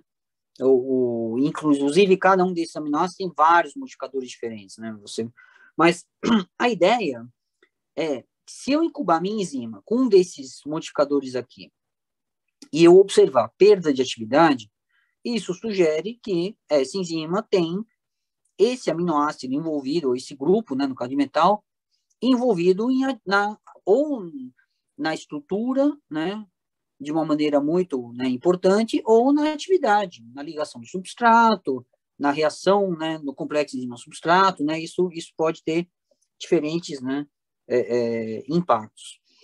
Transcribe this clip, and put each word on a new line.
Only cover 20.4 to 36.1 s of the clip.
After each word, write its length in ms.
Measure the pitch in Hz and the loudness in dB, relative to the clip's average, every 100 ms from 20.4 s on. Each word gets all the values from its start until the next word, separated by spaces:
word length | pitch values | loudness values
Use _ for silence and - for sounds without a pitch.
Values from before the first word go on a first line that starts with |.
| 147 214 220 135 | 0 2 0 -4
né, 100 | 139 | -4
no 80 | |
caso 180 | 127 123 | -6 -6
de 40 | 139 | -4
metal, 480 | 139 147 175 208 _ _ _ _ _ _ | -2 2 2 2 _ _ _ _ _ _
envolvido 720 | 233 247 254 180 180 190 240 | 0 2 2 2 2 2 0
em 140 | 262 269 | 0 -2
a-, 140 | 262 180 | -4 -2
na, 320 | 196 208 214 _ - - | 0 0 -6 _ -6 2
ou 440 | 240 302 254 339 143 180 - _ _ _ - | 2 2 -4 -8 -14 -16 -20 _ _ _ -8
na 160 | 160 | -6
estrutura, 840 | 156 - 147 - 196 240 262 294 294 - | -6 -8 -14 -6 -4 -2 0 0 -2 -8
né, 360 | - 170 214 208 _ _ _ _ - | -6 -6 -6 -12 _ _ _ _ -14
de 100 | 143 | -6
uma 140 | 160 | -4
maneira 380 | 151 151 151 143 | -2 0 0 0
muito, 500 | 143 180 180 135 120 | 0 0 -2 -6 -8
né, 140 | 120 131 | -6 -4
importante, 720 | 123 175 180 185 202 226 294 226 | -2 0 2 2 2 0 -2 2
ou 260 | 226 254 | 4 4
na 220 | 294 302 | 2 0
atividade, 720 | 302 - 370 262 208 190 226 233 | -4 0 0 2 0 -2 -10 -20
na 100 | 262 | -14
ligação 380 | 302 302 302 247 | -12 -8 -8 -10
do 60 | 226 | -12
substrato, 1000 | 185 185 - 240 226 175 202 - 131 - _ _ - | -12 -12 0 4 6 4 2 -2 -6 -8 _ _ -6
na 140 | 143 | -2
reação, 600 | 147 151 - 185 202 196 160 | 0 -2 0 2 2 2 -2
né, 200 | 160 160 | -6 -6
no 140 | 139 | -8
complexo 440 | 135 147 147 143 127 | -8 -4 -4 -4 -6
enzima-substrato, 880 | 123 117 - - 160 180 190 185 147 | -10 -12 -16 -6 2 4 2 0 -4
né, 120 | 160 | -4
isso, 320 | 160 - 180 | -6 -4 -4
isso 180 | 165 - - | -6 -12 -4
pode 260 | 160 160 | -4 -4
ter 240 | - 160 180 _ _ | -4 -4 -4 _ _